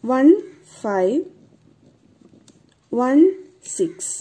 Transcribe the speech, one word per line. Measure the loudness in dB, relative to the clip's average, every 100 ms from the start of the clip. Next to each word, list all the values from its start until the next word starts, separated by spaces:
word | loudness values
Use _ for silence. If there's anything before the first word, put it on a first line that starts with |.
| -2
വൺ | 4 4 4 0 -20 _ -10
ഫൈവ്, | -6 -2 0 -2 -6 _ _ _ _ _ _ _ _ _ -20 _ _ _ _ _ _ -4
വൺ | 0 4 4 0 -18 _ -16 -6
സിക്സ്. | -6 -6 -14 -14